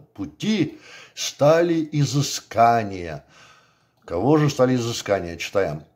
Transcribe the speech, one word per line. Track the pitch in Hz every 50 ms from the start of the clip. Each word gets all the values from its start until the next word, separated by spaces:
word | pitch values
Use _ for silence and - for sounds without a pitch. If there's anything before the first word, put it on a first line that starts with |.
| - _ _
пути | - - - - - 170 208 220 196 151 - - - - - - - - - _
стали | - - - - - 135 151 160 170 175 175 170 160 151 -
изыскания. | - 147 143 107 127 147 139 - - - - - - 110 117 117 120 117 104 98 98 90 87 80 76 71 - _ _ - - - _ _ _ _ _ _ _ _ _ _ _
Кого | - 85 87 117 135 156 151
же | 151 143
стали | 147 - 127 127 127
изыскания? | 123 117 117 110 - - 104 98 95 87 85 85
Читаем. | 82 - - - 101 95 82 76 76 - _ _